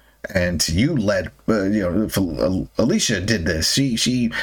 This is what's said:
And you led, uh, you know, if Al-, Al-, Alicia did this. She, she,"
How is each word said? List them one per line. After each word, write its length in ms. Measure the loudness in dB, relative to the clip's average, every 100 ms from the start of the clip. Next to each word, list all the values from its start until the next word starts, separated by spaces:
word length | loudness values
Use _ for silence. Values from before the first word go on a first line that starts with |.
| _ _ -6
And 340 | -2 0 -2 -2
you 260 | 2 2 2
led, 360 | 0 0 -2 -8 -2
uh, 140 | 0
you 180 | 2 0
know, 220 | 0 0
if 140 | 0 0
Al-, 240 | -2 0
Al-, 240 | 0 0 -4 -2
Alicia 420 | 2 2 0 -2
did 240 | 0 0 0
this. 280 | 0 0
She, 220 | 0 0 0
she," 360 | 0 0 0 -2